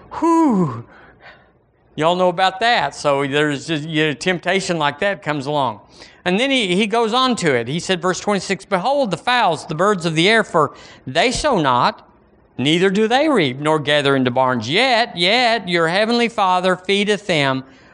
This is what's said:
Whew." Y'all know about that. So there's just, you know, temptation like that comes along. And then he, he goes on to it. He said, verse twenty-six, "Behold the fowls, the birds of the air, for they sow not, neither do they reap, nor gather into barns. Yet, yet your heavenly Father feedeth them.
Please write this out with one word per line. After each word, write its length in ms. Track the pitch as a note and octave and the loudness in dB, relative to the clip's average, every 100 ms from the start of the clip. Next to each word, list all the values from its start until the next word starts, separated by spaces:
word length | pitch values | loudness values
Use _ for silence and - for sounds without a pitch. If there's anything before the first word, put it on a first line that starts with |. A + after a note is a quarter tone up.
| - - | -16 -4
Whew." 680 | E4 E4 D#4 G#3 E3 A#2 A#2+ - - - - - _ _ _ _ _ - | 0 2 4 2 0 -4 -12 -20 -20 -20 -20 -20 _ _ _ _ _ -2
Y'all 200 | D#3 F3+ | 0 2
know 140 | F#3 | 0
about 300 | F3 F#3+ F#3 | 2 0 2
that. 340 | A3+ A#3 C#3+ - | 2 2 0 -2
So 300 | D3 C#3 C#3 | 0 0 2
there's 400 | C#3+ D3+ C#3 B2+ | 2 0 -2 -4
just, 200 | D#3+ D#3 | -6 -2
you 200 | D#3 D3+ | -2 0
know, 60 | |
temptation 680 | C#3+ - F3 F3+ F#3+ F#3+ E3+ | 0 -2 -2 -2 -2 -2 0
like 200 | D3 C#3+ | 0 0
that 220 | G3+ G3 | -4 -4
comes 240 | - D3+ C3 | -4 -4 -2
along. 360 | D3 C3 G#2 - - - - | -2 -2 -4 -14 -20 -20 -8
And 160 | F#3 F#3 | -2 0
then 120 | C4+ | 2
he, 240 | C4 G3+ F3+ | 0 0 0
he 120 | A3 | 0
goes 260 | A3+ A3+ | 0 0
on 220 | A#3+ C4 A#3 | 0 0 0
to 180 | E3 B2 | 0 0
it. 120 | A#2 | -2
He 120 | D#3+ | -6
said, 220 | - F#3 | -2 -2
verse 180 | F3+ E3+ | -2 -4
twenty-six, 460 | - G3+ - G3 - | -2 -4 -4 -6 -4
"Behold 460 | F#3+ G#3 C#4+ B3+ | -4 -2 -2 -2
the 60 | E3+ | -4
fowls, 480 | - B3 G#3 D#3 - | -2 0 0 -2 -6
the 100 | D#3+ | -2
birds 300 | G3 G#3 E3+ | 0 0 -2
of 100 | D#3 | 0
the 120 | F3+ | 2
air, 160 | A3+ | 2
for 320 | G#3 F3 C#3 - - - - | 2 0 0 -2 -20 -16 -4
they 240 | C3+ A3+ | 0 0
sow 300 | A#3 D#4 A3 | 0 0 2
not, 480 | C#3+ B2 E3 - - _ _ _ _ - | 2 2 2 -2 -12 _ _ _ _ -4
neither 320 | C3 E3+ F#3+ | 0 2 2
do 180 | F#3+ A3 | 2 2
they 220 | B3+ D#4 | 2 2
reap, 300 | C4 D3 C3 | 2 0 -2
nor 200 | D3+ D#3 | 0 0
gather 360 | C#3 D3 C#3 C#3 | 2 0 2 2
into 140 | B2+ | 0
barns. 400 | B2 C3 B2+ A2 | 0 0 -2 -2
Yet, 460 | E3+ C4 A3+ A#3 F3 | 0 2 0 -2 -2
yet 540 | F3 A#3 B3 A3+ F#3 | 0 2 0 -2 -2
your 180 | F3 D#3+ | 0 0
heavenly 400 | F#3 A3 A#3+ A#3 | 0 0 0 -2
Father 480 | A3 F#3+ F3+ F3+ F3+ | 0 0 2 0 -2
feedeth 520 | - G3+ G#3 G3+ - | -2 -2 0 -2 -2
them. 360 | D#3+ C#3 C3 C3 - - | 0 0 -2 -6 -18 -20